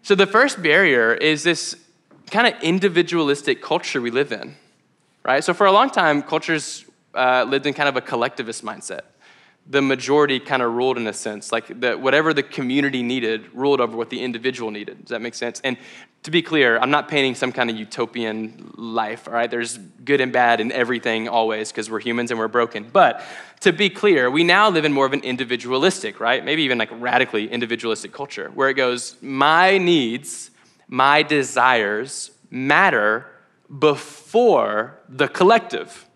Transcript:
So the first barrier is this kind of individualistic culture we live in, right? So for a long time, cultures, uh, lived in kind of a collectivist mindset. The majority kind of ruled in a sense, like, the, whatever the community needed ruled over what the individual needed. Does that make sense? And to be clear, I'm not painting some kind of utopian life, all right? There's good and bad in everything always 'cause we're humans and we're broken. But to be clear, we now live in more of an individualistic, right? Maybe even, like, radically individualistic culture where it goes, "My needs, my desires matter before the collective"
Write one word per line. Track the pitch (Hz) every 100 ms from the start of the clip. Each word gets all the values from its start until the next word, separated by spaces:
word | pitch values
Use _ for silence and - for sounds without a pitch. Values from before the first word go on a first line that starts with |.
So | - 196
the | 196
first | 214 269 233
barrier | 165 160 185 127 113
is | 117 156 151
this | 170 160 - - _ _ _ _ -
kind | 208 240
of | -
individualistic | 165 185 196 175 170 170 147 143 143 127
culture | - 170 - 139
we | 120
live | 120 143
in, | 107 - 147 _ _ _ _ _ _
right? | - 135
So | 160
for | 175 202
a |
long | 202 269
time, | 214 165 147
cultures, | 143 160 - 160 - - - _ _
uh, | - 127 127 120
lived | 135 143
in |
kind | 139 143
of | 127
a |
collectivist | - 123 123 - 113 113
mindset. | 107 104 - 92 - _ _ _ _ _ -
The | 139
majority | 135 131 123 147 147 131
kind | - 135
of | 120
ruled | 117 127 120
in | 110
a |
sense, | 101 110 104 -
like, | 117 - 117
the, | 123 110
whatever | 131 143 160
the | 143
community | 135 - 127 135 143 131
needed | 120 127 113 113 104
ruled | 123 139 139
over | 120 113
what | 113
the | 120
individual | 127 117 127 127 113
needed. | 104 104 -
Does | -
that | 117
make | 117 -
sense? | 120 -
And | 131 123 - - - _
to | -
be | 165
clear, | - 156 127 113
I'm | 127
not | 147 143
painting | 151 135 120
some | 127
kind | 127 117
of | 113
utopian | 107 - 117 120 113 110 110 - - -
life, | 113 113 107 117 -
all |
right? | 117 120
There's | 120 117 -
good | 92 _ 123 143
and | 131
bad | 123 120 113
in | 110
everything | 131 120 120 120 113 110
always | 117 110 107 107
'cause | - 107
we're | 110
humans | 123 117 120
and | 117
we're | 110
broken. | 120 113 107 110
But | 190 147 - - - - _
to | -
be | 160 202
clear, | - 208 160 123
we | 147
now | 170 185 214
live | 170 151
in |
more | 139 135
of |
an | 139
individualistic, | 127 127 123 123 120 131 180 185 110 -
right? | 113 127
Maybe | - 156
even, | 139 120
like, | 110
radically | 113 123 123 127 110 107
individualistic | 117 117 113 117 107 -
culture | - 139 - 80
where | - 135
it |
goes, | 135 127 123 - -
"My | 139 135 143 165 185 196
needs, | 175 170 117 123 - - - _ _ _ _
my | 127 135 147
desires | 151 147 127 127 127 123 101 107 135 - - _ _
matter | 127 131 151 190 127 104 113 131 - _ _ _ 143
before | 151 139 - - - 226 240 147 107 107 123 - -
the | 131 180
collective" | - 185 226 220 - 90 - _